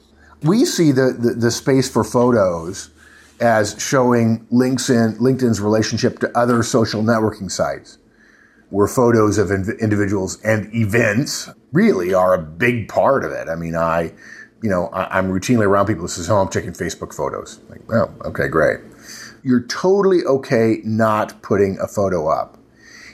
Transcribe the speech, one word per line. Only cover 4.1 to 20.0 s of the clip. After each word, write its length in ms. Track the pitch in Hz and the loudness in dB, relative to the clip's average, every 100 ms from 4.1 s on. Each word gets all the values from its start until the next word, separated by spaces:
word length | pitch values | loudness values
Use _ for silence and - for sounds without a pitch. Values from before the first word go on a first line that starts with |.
| 120 113 113 - | 4 2 0 0
LinkedIn, 680 | 120 127 131 - 117 113 104 | 2 2 0 0 2 2 2
LinkedIn's 420 | 127 127 123 101 | 0 2 0 0
relationship 580 | 104 110 104 113 120 - | 2 2 0 0 -2 -2
to 180 | 113 120 | -4 0
other 260 | 120 120 | 2 0
social 400 | 110 120 110 107 | 2 0 0 0
networking 480 | 110 113 110 - 92 | 0 0 0 -4 -8
sites, 480 | - 71 71 - - _ _ _ _ _ _ _ | -4 -4 -6 -14 -20 _ _ _ _ _ _ _
where 180 | 95 101 | 0 0
photos 500 | - 120 113 107 98 | 2 4 4 4 2
of 120 | 92 | 0
inv-, 300 | 98 95 - | -2 -4 -4
individuals 640 | 110 104 98 98 95 - | -2 0 0 -2 -4 -4
and 300 | 107 107 92 | -2 -2 -2
events 760 | 117 107 117 113 104 143 - - - _ | -4 0 0 0 0 -4 -8 -12 -20 _
really 420 | 156 220 - 92 | 2 2 2 0
are 200 | 95 92 | 2 2
a 80 | 90 | 2
big 460 | 78 82 120 120 95 | -2 -2 0 0 -4
part 360 | 95 92 135 | 0 2 0
of 80 | 78 | -2
it. 180 | 64 65 | -6 -8
I 60 | 82 | -8
mean, 200 | 85 82 | -4 -2
I, 380 | 82 82 82 - - - - _ | 0 0 -4 -8 -20 -20 -20 _
you 80 | 110 | -2
know, 180 | 90 87 | -2 -2
I, 300 | 92 90 95 | -6 -4 -2
I'm 140 | 95 | -2
routinely 340 | 92 110 123 101 | -2 0 2 4
around 220 | 98 101 | 2 2
people 160 | 90 | -2
who 40 | 87 | -6
says, 220 | - 82 | -8 0
"Oh, 80 | 107 | 0
I'm 100 | 95 | 0
taking 240 | 101 87 | -2 -6
Facebook 420 | 82 85 - - | -8 -8 -8 -12
photos." 460 | - 71 50 - - - | -8 -6 -6 -12 -20 -20
Like, 120 | - - | -20 -4
"Well, 260 | 98 95 - 76 | -2 -2 -6 -8
okay, 220 | - 69 | -4 -2
great." 320 | 78 69 - - - - - - - | 2 0 -2 -10 -20 -20 -20 -20 -8
You're 200 | 131 123 | 0 0
totally 600 | 123 - 180 202 | 0 -2 2 4